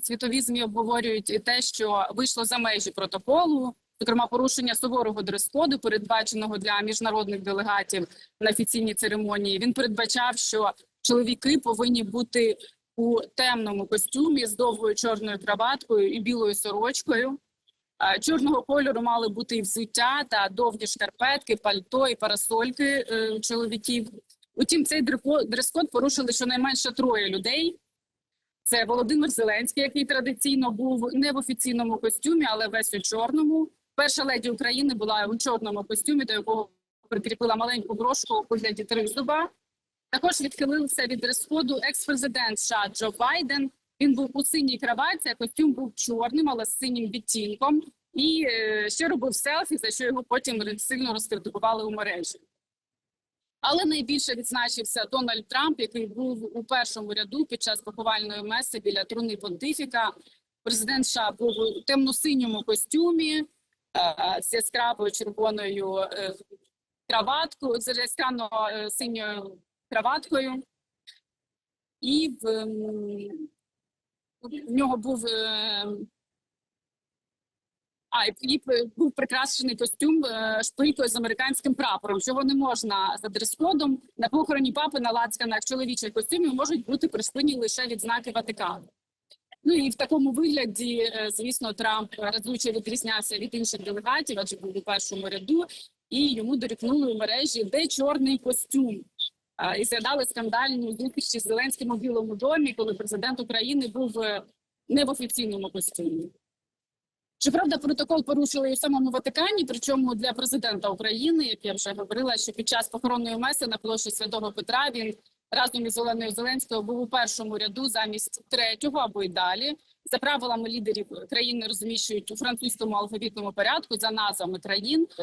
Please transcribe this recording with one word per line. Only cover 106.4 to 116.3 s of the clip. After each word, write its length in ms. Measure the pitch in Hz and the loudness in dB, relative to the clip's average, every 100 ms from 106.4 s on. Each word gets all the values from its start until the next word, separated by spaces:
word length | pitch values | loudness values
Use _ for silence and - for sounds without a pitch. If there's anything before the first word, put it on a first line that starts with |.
| _ _ _ _ _ _ _ _ _ - | _ _ _ _ _ _ _ _ _ -4
Щоправда, 400 | 285 339 339 311 | 2 2 2 2
протокол 460 | 285 302 285 320 | 0 0 2 0
порушили 460 | 262 285 285 285 269 | 2 2 2 2 0
і 40 | |
в 40 | 262 | 0
самому 320 | 302 277 262 | 2 2 2
Ватикані, 540 | 247 269 302 359 415 | 0 -2 0 2 2
причому 500 | 277 240 - 269 254 | 0 -2 0 2 2
для 180 | 226 247 | 2 -2
президента 560 | 240 262 269 233 202 202 | -2 -2 0 -2 -2 -2
України, 560 | 190 220 226 294 330 | -2 -2 0 2 2
як 200 | 262 220 | 2 -2
я 80 | 208 | -4
вже 200 | 190 196 | -4 -4
говорила, 440 | 202 196 214 262 226 | -6 -4 -2 0 0
що 160 | - | -2
під 160 | 208 226 | -4 -2
час 200 | 240 226 | 0 0
похоронної 480 | 233 247 240 233 226 | -2 -2 -2 -2 -2
меси 300 | 254 294 247 | -2 -2 -2
на 100 | 220 | -4
площі 340 | 220 220 220 | -4 -4 -4
Святого 420 | - 214 220 214 | -4 -4 -4 -4
Петра 380 | 202 180 247 285 | -6 -2 0 0
він 200 | 240 220 208 _ _ - | -2 -6 -8 _ _ -6
разом 360 | 254 254 247 233 | 0 0 0 -2
із 120 | 226 | -2
Оленою 320 | 240 233 226 | 0 -2 -2